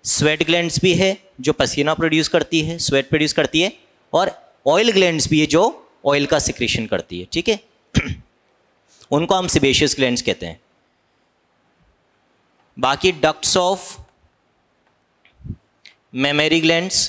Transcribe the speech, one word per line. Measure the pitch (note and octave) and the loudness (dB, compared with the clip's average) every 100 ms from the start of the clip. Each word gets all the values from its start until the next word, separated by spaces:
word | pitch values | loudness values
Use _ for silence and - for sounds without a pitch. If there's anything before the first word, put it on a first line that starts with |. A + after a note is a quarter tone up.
| - | 0
स्वेट | - D3 D#3 D#3+ | 0 2 0 0
ग्लैंड्स | E3+ E3+ - | 0 0 0
भी | F#3+ E3+ | 0 2
है | F#3+ G3 _ - | 0 -2 _ -6
जो | C3 | -4
पसीना | D3 C3 - C#3+ | -2 -2 0 -2
produce | D#3+ D#3+ D#3 D#3 | 0 0 0 2
करती | E3+ D3 E3 | 0 0 -2
है, | D#3 E3 | -2 -4
स्वेट | - C#3 B2+ | -2 -2 0
produce | D#3+ D3+ | -2 0
करती | - D3 D#3 | 0 0 0
है, | F#3 - _ _ _ | -2 -4 _ _ _
और | D#3+ F#3 - _ _ C#3 | -2 -2 -6 _ _ 0
oil | E3 A#3 | 2 4
glands | G3 F3+ D#3+ - | 4 2 0 0
भी | D#3 | 2
है | D#3 | 2
जो | D3+ A3 - - _ C#3 | 2 2 -2 -20 _ -2
ऑयल | C#3+ C#3 | 0 0
का | D3+ | 0
secretion | - - A#2 - A2 | 0 -2 -4 -4 -4
करती | F#2 - F2 | -6 -6 -12
है, | F2+ | -8
ठीक | E3 E3+ | -6 -2
है? | G#3 _ _ _ - | -4 _ _ _ -4
<clears throat> | - - - _ _ _ _ _ _ _ - | -4 -10 -14 _ _ _ _ _ _ _ -4
उनको | C#3+ E3 F#3+ | -2 2 0
हम | F3+ | 2
sebaceous | D#3+ C3+ C3 D3+ - | 2 2 2 0 0
glands | C3 A#2+ | 0 0
कहते | - F#2 F2 | -4 -6 -8
हैं। | E2 _ _ _ _ _ _ _ _ _ _ _ _ _ _ _ _ _ _ _ _ _ - | -14 _ _ _ _ _ _ _ _ _ _ _ _ _ _ _ _ _ _ _ _ _ -4
बाकी | B2+ C#3 F#3 D#3+ | -4 0 0 2
ducts | D#3 D3+ - F#3+ | -2 0 0 2
of | F3+ F#3+ - - - _ _ _ _ _ _ _ _ _ _ _ _ _ - - _ _ - _ _ B2+ | 0 -2 -6 -14 -20 _ _ _ _ _ _ _ _ _ _ _ _ _ -16 -16 _ _ -20 _ _ -4
mammary | C#3 D3 D#3 D#3+ | 0 0 2 2
glands | D#3+ E3 F#3 - | 2 0 0 -2